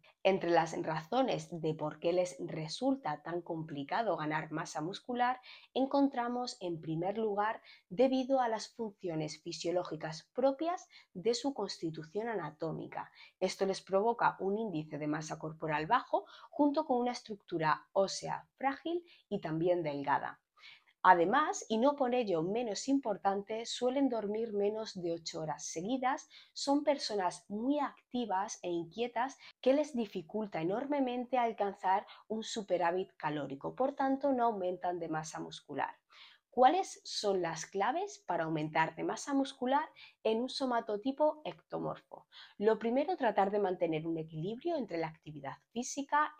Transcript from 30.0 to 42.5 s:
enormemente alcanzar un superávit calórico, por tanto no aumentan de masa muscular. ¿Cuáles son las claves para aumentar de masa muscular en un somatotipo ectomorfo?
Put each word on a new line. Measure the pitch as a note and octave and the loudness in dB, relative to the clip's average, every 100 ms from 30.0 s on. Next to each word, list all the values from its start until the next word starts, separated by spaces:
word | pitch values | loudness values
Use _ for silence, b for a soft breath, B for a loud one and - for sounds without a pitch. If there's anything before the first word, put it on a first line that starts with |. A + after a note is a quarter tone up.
| G#3+ F#3+ E3 G#3+ G#3+ E3 | -4 -4 -6 -6 -4 -2
enormemente | D#3+ G#3 C#4 C#4+ B3+ B3 A#3+ B3+ | 0 0 0 0 0 -2 0 2
alcanzar | A#3 G#3 G3+ G3 F#3 G3 B B - | 2 2 -2 0 2 2 B B -8
un | A3 | -6
superávit | A3 A#3 G3+ F3 E3+ F#3 F#3+ - | -4 -6 0 2 2 2 -2 -4
calórico, | D#3 D3+ C3+ C#3 D#3+ - | -4 -2 -4 -6 -6 0
por | C4+ | 0
tanto | C#4+ C4+ C4+ C#4+ | 2 0 2 2
no | B3+ A#3 | 4 2
aumentan | G#3 F3+ F3+ F3+ F3+ | 2 -2 -2 -2 -2
de | E3 | -2
masa | D#3 D#3+ D#3+ | -4 -4 -8
muscular. | D#3+ D#3 - C#3 - - _ B B B _ | -10 -12 -8 -4 -4 -6 _ B B B _
¿Cuáles | - B3+ F4+ F#4 - | 6 8 6 0 -8
son | - - G#3 F#3+ | -10 -2 0 2
las | E3 D#3 | 0 -4
claves | - G3 G#3 D#4+ G4+ - - | -6 -2 0 0 -4 -6 -4
para | F3 | -2
aumentar | D#3+ D#3+ D#3 D#3 D#3+ E3 | 0 -2 0 2 2 0
de | |
masa | E3 A3 - | -4 -4 -2
muscular | C#4 C4+ - B3 C#4 D#4+ B B B | 0 0 -2 0 2 0 B B B
en | A3 A3+ | 0 0
un | B3+ | 0
somatotipo | - C4 A#3 A3+ G#3 C4 C4+ D4+ D4+ | -2 0 0 -2 -2 -2 2 2 2
ectomorfo? | - - _ E3 D#3+ - - - - B B | -6 -12 _ -6 -4 -6 -12 -20 -20 B B